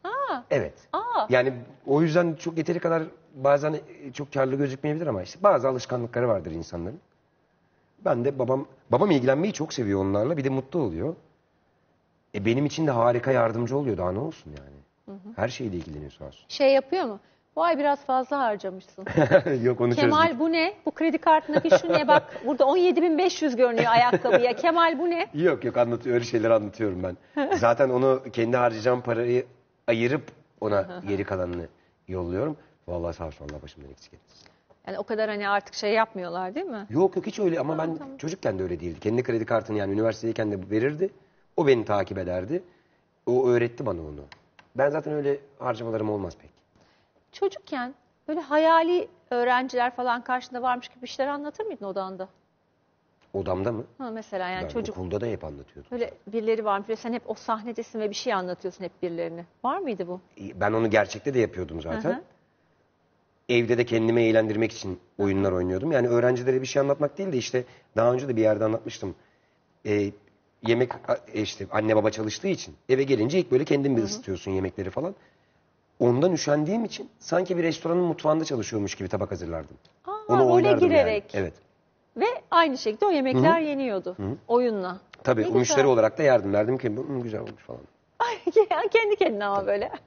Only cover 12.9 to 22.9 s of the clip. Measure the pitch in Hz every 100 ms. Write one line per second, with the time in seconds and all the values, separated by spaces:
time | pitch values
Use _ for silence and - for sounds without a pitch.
12.9 | 120 117 120 135 127 113 113 120 135 139
13.9 | 92 90 98 156 156 - 71 143 71 _
14.9 | _ - 196 196 - 107 127 117 87 78
15.9 | 73 73 - 71 - _ - 269 269 269
16.9 | 370 277 202 _ _ _ - 339 311 294
17.9 | 285 - 262 247 285 240 208 196 185 -
18.9 | - - - 135 180 - 135 117 120 120
19.9 | 120 - 302 330 247 330 330 330 415 -
20.9 | - 320 311 339 311 - 294 320 277 339
21.9 | 294 285 302 - - 233 269 269 359 359